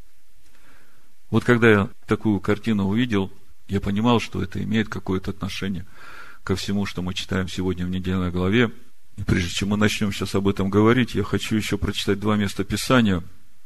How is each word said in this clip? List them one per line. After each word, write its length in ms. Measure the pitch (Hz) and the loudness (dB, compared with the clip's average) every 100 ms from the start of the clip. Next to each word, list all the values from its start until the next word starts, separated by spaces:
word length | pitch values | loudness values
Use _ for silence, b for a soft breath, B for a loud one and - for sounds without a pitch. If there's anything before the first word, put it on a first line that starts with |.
| - - - - b b b b b b b - - | -10 -10 -10 -10 b b b b b b b -10 0
Вот 140 | 110 | 2
когда 260 | - 120 113 | 4 6 8
я 200 | 104 98 - - | 8 4 -2 -2
такую 340 | 110 110 101 | 0 2 2
картину 480 | 98 101 - 107 95 | 2 0 2 2 2
увидел – 440 | 107 127 104 95 - - - - | 2 2 0 -2 -6 -10 -10 -4
я 140 | 98 | -2
понимал, 400 | 101 101 117 117 | 0 0 4 4
что 220 | - 95 | 2 -4
это 200 | 95 101 | -4 -4
имеет 280 | 98 110 104 | 0 0 0
какое-то 400 | - - 95 - | -4 -2 -2 -2
отношение 560 | - 98 - 98 98 - B B B B B | -4 -6 -4 -4 -4 -6 B B B B B
ко 120 | - | -4
всему, 300 | 95 - 101 | -2 0 -2
что 160 | 98 - | -2 -4
мы 140 | 90 | -4
читаем 340 | 90 - 95 92 | -4 -2 -2 -2
сегодня 380 | - 92 90 90 | -2 -2 -2 -2
в 40 | |
недельной 400 | 92 92 92 90 | -2 -2 0 0
главе. 400 | 87 92 110 113 - - - - - | 0 2 4 2 -2 -10 -12 -12 -6
И 60 | |
прежде 260 | 101 95 87 | 0 0 0
чем 200 | - 98 | -2 0
мы 60 | 104 | 2
начнём 360 | 107 - 104 | 2 2 -2
сейчас 220 | 98 95 | -2 -2
об 140 | 101 98 | 0 2
этом 200 | 98 98 | 2 2
говорить, 460 | 98 107 123 117 | 6 6 6 2
я 100 | - | 0
хочу 320 | - 101 - 110 | -2 -2 0 0
ещё 220 | 101 101 | 0 -2
прочитать 420 | 98 101 - 101 | -2 -2 0 0
два 160 | 101 104 | 2 2
места 280 | 101 - | 0 -2
Писания 580 | 95 107 - 131 110 90 87 - - - | -2 -2 4 4 6 2 -2 -10 -12 -12